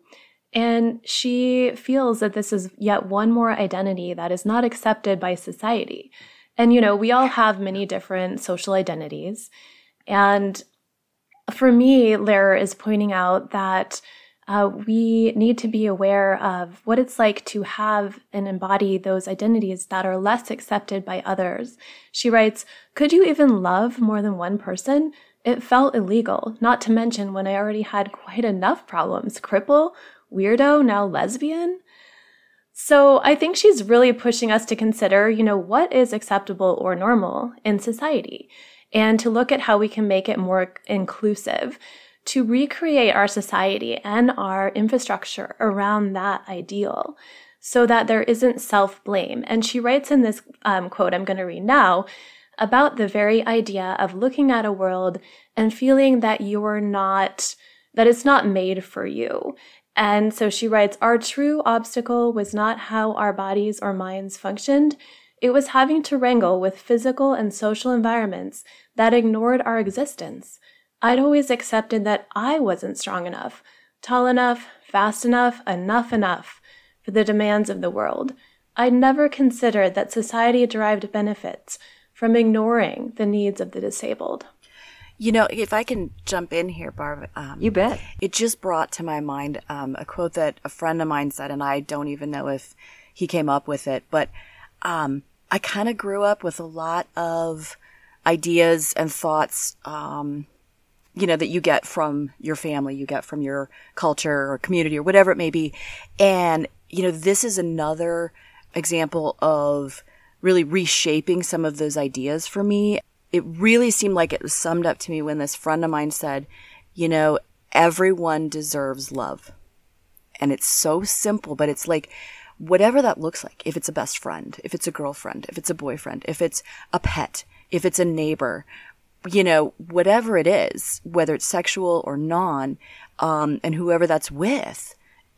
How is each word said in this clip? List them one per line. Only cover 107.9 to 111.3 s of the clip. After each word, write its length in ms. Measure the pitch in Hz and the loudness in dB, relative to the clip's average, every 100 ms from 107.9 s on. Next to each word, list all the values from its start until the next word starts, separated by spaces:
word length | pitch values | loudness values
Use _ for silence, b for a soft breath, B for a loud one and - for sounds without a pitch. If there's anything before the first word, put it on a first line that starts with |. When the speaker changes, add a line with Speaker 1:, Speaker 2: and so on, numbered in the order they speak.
| 156 170 170 170 _ b b b | -2 -4 -4 -6 _ b b b
Speaker 2:
example 640 | 165 160 165 156 165 151 - | -6 -2 -2 -2 -2 -4 0
of 640 | 156 151 143 143 139 - - b b b | 0 2 0 -2 -4 -12 -20 b b b
really 240 | 180 185 147 | 2 2 2
reshaping 760 | 185 170 - 165 151 185 | 0 0 0 0 0 0